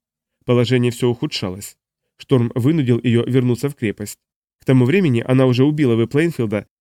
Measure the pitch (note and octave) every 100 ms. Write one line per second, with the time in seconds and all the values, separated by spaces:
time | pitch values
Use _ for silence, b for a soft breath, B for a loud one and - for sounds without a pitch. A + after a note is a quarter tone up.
0 | _ _ _ _ - B2 A2+ B2+ B2 A#2
1 | B2 A#2+ D3+ - G2 F#2+ - - _ _
2 | _ _ - C3 A#2 B2+ A#2+ E3 B2 A#2
3 | B2 A2+ A#2+ B2+ B2 A#2+ C#3+ - G#2+ -
4 | G#2 - _ _ _ _ - C3 B2 F#3
5 | F3 A#2 - C3 C3 A#2+ C#3+ D3+ C3+ A2+
6 | A2+ C#3+ E3+ D#3 A2+ G#2 - _